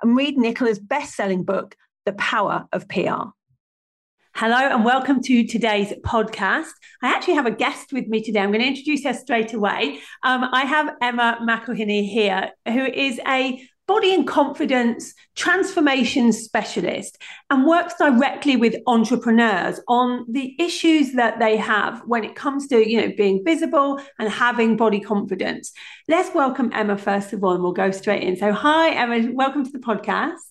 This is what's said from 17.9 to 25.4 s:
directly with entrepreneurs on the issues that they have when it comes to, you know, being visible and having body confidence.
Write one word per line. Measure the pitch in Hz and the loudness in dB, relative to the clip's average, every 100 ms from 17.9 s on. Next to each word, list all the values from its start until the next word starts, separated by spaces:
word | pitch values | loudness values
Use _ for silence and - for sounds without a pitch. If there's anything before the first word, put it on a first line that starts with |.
| - | 0
directly | 302 233 269 - 285 | 2 4 2 0 0
with | 247 226 226 - | 4 2 2 0
entrepreneurs | 233 214 247 233 226 233 180 185 180 - | 2 2 0 2 4 4 2 -2 -4 0
on | 240 247 247 240 | 2 2 -2 -6
the | 269 254 - | -6 -6 -4
issues | 349 - 330 311 254 | -4 0 2 4 2
that | 247 226 220 | 2 0 2
they | 220 214 | 2 2
have | 202 208 - 226 220 | 0 0 0 -4 -4
when | 233 | -4
it | 214 - | -4 -6
comes | 285 277 277 | -6 -4 2
to, | 233 220 | 2 4
you | 226 | 2
know, | 196 202 | 0 2
being | 202 190 | 2 2
visible | 320 320 320 320 277 277 - - | 2 0 2 2 2 -2 -8 -6
and | 214 | -4
having | - 247 233 226 220 | 0 0 2 2 4
body | 226 202 | 2 2
confidence. | - 202 - 185 | 0 -2 -2 -4